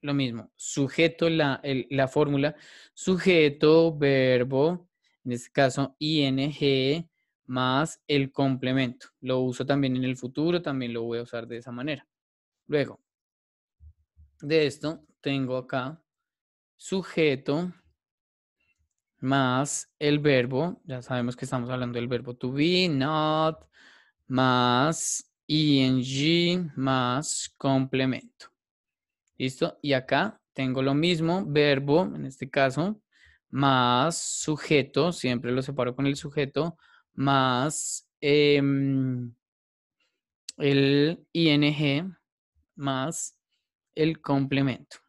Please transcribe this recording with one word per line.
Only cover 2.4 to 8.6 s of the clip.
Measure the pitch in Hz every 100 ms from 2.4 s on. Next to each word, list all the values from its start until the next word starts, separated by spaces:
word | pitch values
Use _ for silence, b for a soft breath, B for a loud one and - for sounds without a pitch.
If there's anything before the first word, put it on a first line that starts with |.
| 143 160 B B B
Sujeto, | - - 185 185 175 147 143 151 160 165 151
verbo, | 143 135 131 127 123 135 151 180 _ _ _ _
en | 131
este | 120 -
caso | - 135 131 135 _
I | 151 156
N | 139 131 139
G, | 143 143 135 131 156 170 _ _ _ -
más | 127 127 131 160 - _
el | 147 135
complemento. | - 139 131